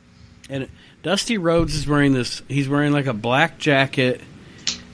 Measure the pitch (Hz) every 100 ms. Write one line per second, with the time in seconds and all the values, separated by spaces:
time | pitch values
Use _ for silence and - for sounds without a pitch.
0 | _ - - - - 135 131 - - -
1 | 151 196 - 220 165 170 160 151 139 147
2 | 139 127 117 - - 139 135 143 147 147
3 | 135 104 120 135 165 - 156 135 135 135
4 | 127 123 - - - - - - -